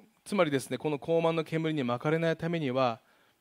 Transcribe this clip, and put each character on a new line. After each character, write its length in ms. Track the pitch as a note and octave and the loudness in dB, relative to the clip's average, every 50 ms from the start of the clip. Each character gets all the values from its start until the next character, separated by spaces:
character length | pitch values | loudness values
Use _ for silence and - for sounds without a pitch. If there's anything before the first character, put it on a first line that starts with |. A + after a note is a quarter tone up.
| - _ _ _ _ | -20 _ _ _ _
つ 120 | - G#3 | -2 2
ま 80 | G3 F3 | 2 2
り 80 | D3+ | 4
で 80 | C#3+ C3 | 2 0
す 100 | - - | 0 -4
ね、 80 | C3 | -6
こ 120 | A#2+ - D#3 | -4 -2 -2
の 100 | D3+ C3+ | -2 -2
高 200 | - - E3 E3 | -2 0 2 2
慢 120 | E3 E3 | 2 2
の 120 | E3 E3 D3+ | 2 0 -2
煙 300 | - D#3+ D#3+ D#3+ D#3+ D#3 | -2 -2 -2 -2 0 -2
に 100 | D3+ B2+ | 0 0
巻 200 | A#2+ A#2+ A#2+ - | 0 -2 0 0
か 80 | D3+ | 0
れ 80 | D#3 E3 | 0 2
な 100 | E3 E3 | 2 0
い 60 | D#3+ | 0
た 120 | D#3+ E3 E3 | -2 -2 -4
め 100 | E3+ E3 | -2 -2
に 120 | D3+ B2+ | -2 0
は、 280 | B2 C3+ C3 A#2+ A2+ A2+ _ _ _ _ _ _ _ _ | 2 2 2 2 0 -4 _ _ _ _ _ _ _ _